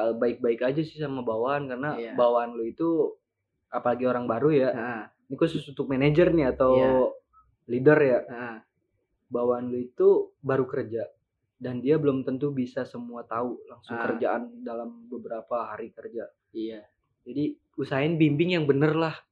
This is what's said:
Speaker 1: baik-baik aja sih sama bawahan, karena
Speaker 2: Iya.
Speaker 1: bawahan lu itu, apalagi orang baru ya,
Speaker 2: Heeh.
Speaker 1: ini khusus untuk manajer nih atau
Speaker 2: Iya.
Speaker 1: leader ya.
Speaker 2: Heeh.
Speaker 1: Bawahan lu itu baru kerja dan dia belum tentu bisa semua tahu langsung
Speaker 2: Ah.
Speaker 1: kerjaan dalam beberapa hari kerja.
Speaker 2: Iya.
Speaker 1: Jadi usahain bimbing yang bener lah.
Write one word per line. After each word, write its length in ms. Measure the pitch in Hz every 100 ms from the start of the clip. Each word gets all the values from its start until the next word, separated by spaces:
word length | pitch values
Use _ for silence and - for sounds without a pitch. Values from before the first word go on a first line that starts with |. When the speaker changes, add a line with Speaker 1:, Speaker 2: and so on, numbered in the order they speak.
| 113
Speaker 1:
baik-baik 480 | 117 123 120 120 117
aja 180 | 123 147
sih 160 | 156 151
sama 260 | 147 135
bawahan, 440 | 120 110 123 143 139
karena 240 | 123 147
Speaker 2:
Iya. 180 | 127 117
Speaker 1:
bawahan 380 | 123 120 120 117
lu 120 | 117
itu, 480 | 113 - 165 160 139 - _ _ _ _ _
apalagi 380 | 123 123 120
orang 200 | 127 123
baru 240 | 123 113 143
ya, 200 | 147 127
Speaker 2:
Heeh. 320 | 117 117 117 107 _ -
Speaker 1:
ini 80 |
khusus 280 | 135 165 160
untuk 220 | 147 139 127
manajer 440 | 131 143 151 175
nih 180 | 165 131
atau 240 | 120 131
Speaker 2:
Iya. 180 | 131 131 131 120 - _ _ _ _ -
Speaker 1:
leader 300 | 123 135 151
ya. 180 | 139 -
Speaker 2:
Heeh. 340 | - 120 123 113 - _ _ _ _ _ _
Speaker 1:
Bawahan 400 | 120 120 123 123
lu 120 | 123
itu 280 | 127 - 190 170 - _
baru 260 | 131 131
kerja 420 | 127 135 110 113 101 - _ _ _ _
dan 220 | 123 123
dia 180 | 127 156
belum 260 | 143 135
tentu 280 | 131 127 143
bisa 320 | 135 123 135
semua 380 | 123 120 120 120
tahu 360 | 117 113 123 - -
langsung 280 | - -
Speaker 2:
Ah. 80 | 120 117
Speaker 1:
kerjaan 560 | 117 113 117 120 120
dalam 440 | 123 117 117 117 117
beberapa 600 | 123 113 113 - 120 110
hari 240 | 107 113
kerja. 360 | 113 110 113 - _ _
Speaker 2:
Iya. 320 | 113 110 110 104 _ _ _ 123
Speaker 1:
Jadi 280 | 131 151 - _
usahain 400 | - 135 135 151
bimbing 400 | 160 156 147 175
yang 100 | 175
bener 300 | 143 139 151
lah. 200 | 156 160 151 -